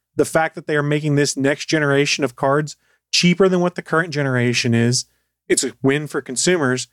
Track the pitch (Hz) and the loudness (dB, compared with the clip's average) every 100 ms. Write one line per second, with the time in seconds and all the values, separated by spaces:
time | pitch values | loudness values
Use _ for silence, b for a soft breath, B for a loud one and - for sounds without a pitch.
0 | _ - 147 - 320 - 160 151 147 151 | _ -2 0 0 -2 -4 -4 -2 0 -2
1 | 151 143 143 - 135 147 - 160 147 139 | 0 0 0 0 -2 -2 -2 0 2 2
2 | 143 - 139 - 139 143 151 - _ _ | 0 -2 -4 -2 0 0 -2 -8 _ _
3 | _ - 175 175 190 180 175 - - 160 | _ 0 2 4 2 2 -2 -4 -2 -2
4 | 170 147 139 127 120 120 123 117 117 123 | -2 -2 -2 0 0 0 0 2 2 0
5 | - _ _ _ - - 131 - 135 143 | -6 _ _ _ -4 -2 -2 -2 0 0
6 | 151 151 - 127 - 180 135 127 - | -2 -8 -8 -4 0 2 2 -2 -6